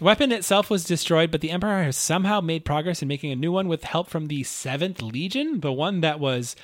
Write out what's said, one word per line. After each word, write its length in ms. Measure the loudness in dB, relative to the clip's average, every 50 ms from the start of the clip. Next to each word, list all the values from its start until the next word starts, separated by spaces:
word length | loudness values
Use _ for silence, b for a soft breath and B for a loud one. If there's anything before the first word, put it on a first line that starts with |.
Weapon 320 | 4 4 4 6 4 2 2
itself 360 | 0 0 2 2 2 2 2
was 160 | 0 -2 0
destroyed, 460 | 0 -2 0 2 4 4 4 4 4
but 120 | 2 0 -2
the 80 | -2 -2
Empire 320 | -2 0 0 0 2 0
has 120 | 0 0
somehow 440 | 0 0 0 0 2 2 2 2 2
made 240 | 0 0 -2 -2 -2
progress 380 | -2 -2 0 0 -2 -2 -2 -2
in 60 | -4
making 220 | -4 -4 -4 -4
a 60 | -4
new 160 | -2 -2 0 0
one 160 | 0 0 0
with 160 | -2 -4 -4
help 240 | -2 -2 -2 -2 -2
from 180 | -4 -6 -4
the 160 | -4 -4 -4 -4
Seventh 580 | -6 -8 -8 -6 -4 -2 -2 -2 -2 -4 -6
Legion, 600 | -8 -6 -4 -4 -4 -2 -2 -2 -2 -2 -2 -2
the 120 | -2 -2 -2
one 280 | 0 0 0 0 2
that 180 | 2 2 2 0
was 380 | 0 0 0 0 -2 -4 -8 b